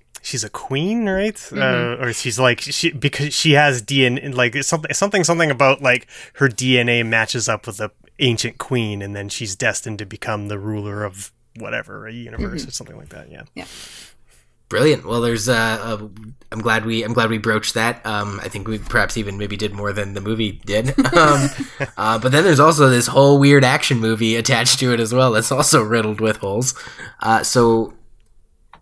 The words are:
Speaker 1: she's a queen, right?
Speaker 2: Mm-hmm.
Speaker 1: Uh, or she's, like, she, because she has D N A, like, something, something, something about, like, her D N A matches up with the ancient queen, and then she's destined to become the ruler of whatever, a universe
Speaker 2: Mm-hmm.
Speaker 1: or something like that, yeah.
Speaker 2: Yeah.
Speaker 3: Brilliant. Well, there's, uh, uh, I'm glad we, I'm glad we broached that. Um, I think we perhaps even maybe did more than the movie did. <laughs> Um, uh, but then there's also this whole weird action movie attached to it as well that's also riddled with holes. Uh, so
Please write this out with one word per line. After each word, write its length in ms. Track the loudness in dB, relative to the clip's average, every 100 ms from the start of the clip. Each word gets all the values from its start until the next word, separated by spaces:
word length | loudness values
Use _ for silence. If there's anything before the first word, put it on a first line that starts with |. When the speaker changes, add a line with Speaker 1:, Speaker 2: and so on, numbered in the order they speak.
| _ -16
Speaker 1:
she's 220 | -10 -8
a 60 | -8
queen, 600 | -10 -6 -2 -2 0 0
right? 260 | 0 -2 -6
Speaker 2:
Mm-hmm. 680 | -10 -2 0 0 -2 -4
Speaker 1:
Uh, 40 | -6
or 80 |
she's, 260 | -4 -4 2
like, 220 | 2 2
she, 300 | -4 -4 -2
because 420 | -2 -2 -2 -4
she 200 | 0 4
has 280 | 6 4 2
D 240 | -2 2 2
N 140 | 0
A, 80 | -4
like, 260 | 0 0 0
something, 300 | -2 -4 -4
something, 300 | -2 0 2 2
something 260 | 2 0
about, 300 | 4 2 4
like, 260 | 2 0 -2 -18 -20 0
her 120 | 0
D 320 | 2 2 2
N 80 | 4
A 160 | 0
matches 460 | 2 0 0 -2 -4
up 180 | -4 -6
with 100 | -8
the 140 | -10 -10 _ -2
ancient 380 | 0 0 -4 -8
queen, 440 | -4 -4 -2 -6
and 120 | -8 -8
then 120 | -10
she's 280 | -10 -10 -4
destined 440 | -4 -4 -8 -10
to 60 | -12
become 420 | -12 -8 -6 -6
the 120 | -8
ruler 440 | -6 -6 -8 -8
of 280 | -8 -8 -12 -14 _ -16
whatever, 500 | -10 -8 -10 -16 -16
a 60 |
universe 480 | -16 -14 -10 -8 -8
Speaker 2:
Mm-hmm. 80 | -10
Speaker 1:
or 20 |
something 260 | -12 -14 -18
like 120 | -20
that, 200 | -20 -20
yeah. 140 | -20 -20
Speaker 2:
Yeah. 120 | -18 -16 -16 -16 -18 -20 -20 _ _ _ _ _
Speaker 3:
Brilliant. 380 | 2 4 2 -2
Well, 160 | -2
there's, 260 | 0 0 0
uh, 60 | 0 0 -2
uh, 280 | -6 -8 -10 -16 -18 -20 -12
I'm 80 | -6
glad 260 | 0 0 0
we, 180 | -2
I'm 100 | 0
glad 160 | 0 0
we 80 | 0
broached 380 | 0 0 -2 -2
that. 280 | -2 -2
Um, 360 | -6 -6 -6 -8
I 80 | -8
think 180 | -8 -6
we 120 | -8
perhaps 360 | -2 -2 0 -2
even 220 | -6 -6
maybe 180 | -8 -6
did 180 | -6
more 200 | -6 -6
than 220 | -6 -6 -6
the 60 |
movie 320 | -6 -2 -4 -6 -4
did. 300 | -2 0 0 2
<laughs> 80 | 6
Um, 340 | 6 4 2 -4 -10 -8 -8 -4
uh, 220 | -2 0
but 140 | 2
then 120 | 4
there's 160 | 6 6
also 300 | 6 6 6
this 160 | 4 4
whole 320 | 6 6 8
weird 240 | 8 8
action 360 | 6 2 0 0
movie 360 | 2 0 2 0
attached 440 | 0 2 2 2
to 120 | 0
it 80 | 0
as 140 | 0
well 180 | 2 2
that's 180 | 2 0
also 320 | 0 2 2
riddled 360 | 2 0 0 0
with 180 | -2 0
holes. 360 | -4 -2 -2 -6 -14 -18 -18 -6
Uh, 220 | 0 2
so 500 | 2 4 4 4 0 -8 -20 -20 _ _ _ _ _ -18